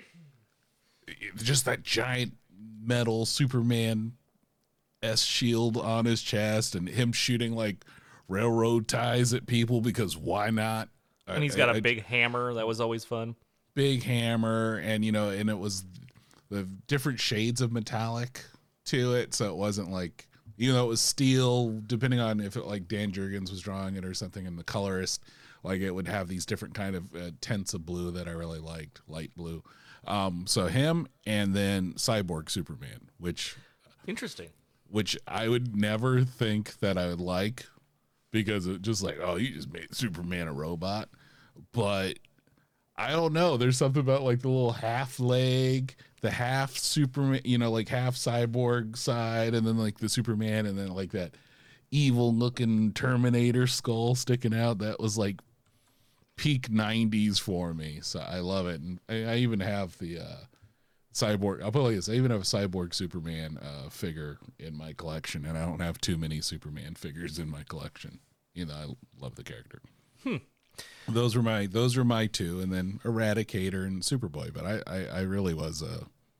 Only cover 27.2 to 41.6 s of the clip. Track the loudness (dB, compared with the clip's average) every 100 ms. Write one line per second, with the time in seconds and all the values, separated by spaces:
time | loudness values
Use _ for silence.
27.2 | -12 -10 -4 -4 -4 -6 -6 -4 -4 -4
28.2 | -6 -6 -6 -8 -10 -12 -12 -16 -14 -10
29.2 | -10 -10 -10 -10 -12 -20 -20 -16 -4 -2
30.2 | -2 -2 0 2 2 2 4 2 -2 _
31.2 | -2 0 2 2 2 2 0 -2 0 0
32.2 | 0 -4 -4 -4 -6 -10 -14 -16 -20 -8
33.2 | -6 -6 -8 -10 -20 _ _ _ -10 -8
34.2 | -8 -12 -16 -20 _ _ _ -2 -2 -4
35.2 | -6 -2 2 2 2 0 2 2 4 4
36.2 | 4 2 0 2 -2 -2 0 2 0 -2
37.2 | -2 0 0 -4 -14 _ _ _ _ _
38.2 | _ -2 0 0 -2 -2 -2 -2 -2 -2
39.2 | -2 -2 -2 -6 -10 -12 -12 -6 -4 -4
40.2 | -4 -4 -4 -4 -6 -4 -4 -4 -6 -14
41.2 | -20 -20 -20 -20